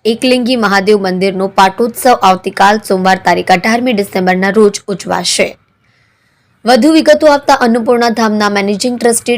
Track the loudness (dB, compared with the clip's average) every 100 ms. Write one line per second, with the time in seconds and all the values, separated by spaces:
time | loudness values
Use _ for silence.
0 | -4 -2 0 0 0 0 0 0 2 0
1 | 0 -2 -2 -2 -4 0 0 0 -4 -2
2 | 0 2 2 0 -2 0 0 0 -2 -2
3 | 0 0 0 -2 0 0 0 -2 -2 -2
4 | -2 -2 -2 0 0 2 2 0 -10 -10
5 | -6 -6 -4 -4 -4 -6 _ _ _ _
6 | _ _ _ _ _ _ 0 2 4 4
7 | 4 4 4 2 2 0 2 0 0 0
8 | 0 0 -2 0 -2 -2 -2 -2 -4 -2
9 | -2 -2 -2